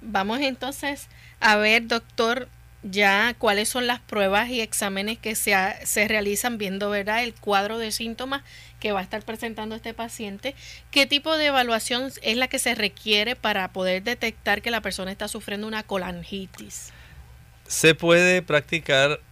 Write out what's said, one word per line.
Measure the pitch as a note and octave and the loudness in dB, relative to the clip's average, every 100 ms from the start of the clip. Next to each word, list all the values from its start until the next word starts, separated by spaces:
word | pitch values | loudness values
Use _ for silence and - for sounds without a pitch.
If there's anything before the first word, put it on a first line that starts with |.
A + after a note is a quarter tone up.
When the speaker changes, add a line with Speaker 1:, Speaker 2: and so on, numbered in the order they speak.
Speaker 1:
vamos | A3 G3+ G3+ B3 | -6 -2 -2 -2
entonces | C#4 B3+ B3+ C#4+ C#4+ C#4 - - - - | -2 -4 -8 -6 -6 -6 -10 -20 -20 2
a | A3 G#3 | 4 6
ver, | G#3+ A3+ A3+ | 4 2 2
doctor, | A#3 - - A3+ B3 B3 - - - | -4 -4 -2 0 0 -6 -18 -20 -16
ya | G3+ F#3+ G3+ G3 A#3 A#3 | -6 2 4 6 4 2
cuáles | A3 G3+ G#3+ | 2 2 0
son | B3+ B3 | -2 -2
las | A#3+ | -2
pruebas | - G#3+ G3 G3+ A#3+ | -2 0 2 2 2
y | B3 | -2
exámenes | A3 - G3+ G3 G#3 A3+ | -4 -2 -2 -2 -4 -6
que | A3 G#3+ | -6 -4
se | - F#3+ | 2 2
ha-, | F#3+ - - | 2 -2 -4
se | A3 G#3 | 0 2
realizan | G#3+ G3+ G3+ B3 A3+ | 2 0 -2 -2 -2
viendo, | G3 G3 G3+ | -4 -4 -2
¿verdad?, | G#3 G3 A3+ | -2 -2 -2
el | A#3+ | -2
cuadro | - G#3 G3 G3+ A3+ | -6 0 2 2 -4
de | A3 | -4
síntomas | G#3 A3+ A3+ C4 C#4 - - - - | -4 -6 -8 -6 -6 -8 -20 -20 -6
que | G#3+ | -2
va | G3 | -2
a | |
estar | F#3 G#3+ | -2 -8
presentando | A3 A3 A#3 A3 G#3+ A3 | -8 -8 -8 -8 -8 -8
este | A3+ A3+ | -10 -10
paciente. | A#3 - G#3 G3 C4 C#4 - - - | -10 -10 -10 -8 -10 -10 -16 -18 -2
¿Qué | C#4+ C#4 | 2 4
tipo | C#4+ D#4 D#4+ | 2 0 2
de | D4 | 4
evaluación | C4+ A#3+ A3 - B3 C4 - | 4 2 0 0 -4 -4 -6
es | - A#3 | -2 0
la | C4 | 0
que | C4 | 0
se | B3 A3 | -2 0
requiere | G3+ - A3 G#3 G#3+ B3 | -2 -4 0 2 2 -2
para | A3 G#3 F#3 | -2 0 -2
poder | F#3+ F#3 F#3 | -2 0 0
detectar | G#3+ A#3+ A3+ - A3 G3+ | -2 -4 -4 -4 -2 0
que | A#3 | 0
la | A3+ | -4
persona | G3+ - F#3 | -4 -6 -8
está | G3+ G#3 | -8 -8
sufriendo | A3 G#3+ G3+ G#3+ | -8 -8 -8 -6
una | A3 | -8
colangitis? | G#3+ G3 F3+ F3 E3 G3 F#3 - G#3 - - - - - - - - - - | -4 -4 -4 -8 -10 -10 -10 -14 -14 -14 -16 -20 -20 -20 -20 -20 -20 -20 -8
Speaker 2:
Se | - D#3+ D#3+ | 2 4 4
puede | E3+ E3+ F3+ F3+ | 6 6 6 4
practicar | E3+ D3 - E3 D#3 C3+ C#3+ D3+ - | 4 2 2 -4 2 4 4 2 -8